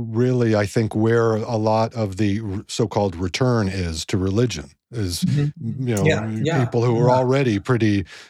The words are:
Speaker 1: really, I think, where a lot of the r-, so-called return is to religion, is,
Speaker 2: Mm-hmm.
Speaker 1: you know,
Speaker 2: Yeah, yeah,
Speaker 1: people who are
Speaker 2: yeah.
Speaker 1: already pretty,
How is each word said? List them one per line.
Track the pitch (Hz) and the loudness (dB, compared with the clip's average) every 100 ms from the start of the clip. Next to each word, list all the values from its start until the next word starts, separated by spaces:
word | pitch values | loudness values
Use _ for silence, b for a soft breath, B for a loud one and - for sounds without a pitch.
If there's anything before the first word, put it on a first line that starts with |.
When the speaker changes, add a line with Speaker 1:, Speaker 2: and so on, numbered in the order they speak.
| 113 | -4
Speaker 1:
really, | 113 123 127 120 | 0 2 2 2
I | 107 101 | 2 0
think, | - 107 | 0 0
where | 107 113 117 113 | 0 2 2 2
a | 110 117 117 | 0 -2 -2
lot | 110 110 110 | 2 2 0
of | 117 107 92 | -2 -4 -2
the | 104 101 | -2 -2
r-, | 110 98 - | -4 -8 -8
so-called | - 113 - 101 85 | -4 -2 0 -2 -2
return | 92 - 127 120 98 | -4 0 0 2 0
is | 95 87 80 - | -2 -4 -6 -4
to | 98 | -2
religion, | 95 101 123 76 - _ _ | 0 2 0 -2 -12 _ _
is, | 120 95 85 | -6 -4 -2
Speaker 2:
Mm-hmm. | - 139 147 - 117 117 127 | 0 0 0 -4 -8 -6 -2
Speaker 1:
you | 110 | 0
know, | |
Speaker 2:
Yeah, | 151 151 110 110 | 2 0 -2 -4
yeah, | 127 160 | -2 0
Speaker 1:
people | 120 120 | 0 0
who | 120 117 | 2 2
are | 120 | 4
Speaker 2:
yeah. | |
Speaker 1:
already | 127 127 135 131 101 | 4 4 2 2 0
pretty, | - 120 110 101 92 B | 0 2 2 0 -2 B